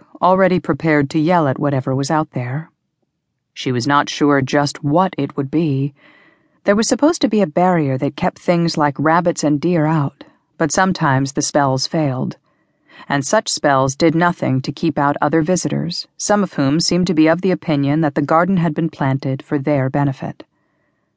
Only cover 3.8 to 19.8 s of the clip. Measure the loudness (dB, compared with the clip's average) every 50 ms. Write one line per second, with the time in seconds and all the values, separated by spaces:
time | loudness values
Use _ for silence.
3.8 | 0 2 2 2 2 0 -2 0 2 2 4 2 2 0 0 0 0 0 -4 -4
4.8 | -4 0 2 2 2 0 -2 -4 -6 -6 -6 -8 -6 -2 -2 0 0 0 0 -2
5.8 | -2 -4 -6 _ _ -20 -20 _ _ _ _ _ _ _ _ _ _ 0 2 2
6.8 | 2 0 0 2 2 0 2 0 0 0 2 0 0 0 2 2 2 2 2 2
7.8 | 2 0 -2 -2 -4 -4 -4 -2 -4 -4 -4 -2 -2 0 0 2 0 0 0 0
8.8 | 0 0 0 0 0 2 2 2 2 0 -2 0 0 0 0 0 0 0 0 2
9.8 | 2 2 2 0 0 -2 -4 _ -18 -20 _ _ _ _ _ -4 -4 -2 0 0
10.8 | 0 0 0 0 2 2 2 2 0 0 -2 -4 -4 0 0 2 2 2 0 -2
11.8 | -2 -2 -2 -2 0 0 -2 -2 -4 -6 -8 -10 _ _ _ _ _ _ _ _
12.8 | _ _ -20 -20 -6 -2 -2 -2 0 0 0 0 0 -2 -4 -2 0 2 2 2
13.8 | 2 0 0 0 0 2 2 2 2 0 0 -2 -2 -2 -2 -2 -4 -6 -6 -4
14.8 | -4 -2 -2 0 0 0 0 0 -2 0 0 0 0 0 0 -2 -2 -4 -4 -4
15.8 | -4 -6 -8 -10 -12 -14 _ -8 -2 0 0 0 0 -2 -2 -2 0 0 0 0
16.8 | 0 0 0 0 0 0 2 2 4 4 4 2 0 -2 -2 -2 -2 -2 -2 0
17.8 | 0 0 0 0 0 0 0 -2 0 2 2 2 2 2 2 0 0 0 0 -2
18.8 | -4 -4 -4 -2 -2 -2 -2 -2 -2 -4 -6 -6 -6 -4 -4 -4 -2 0 0 0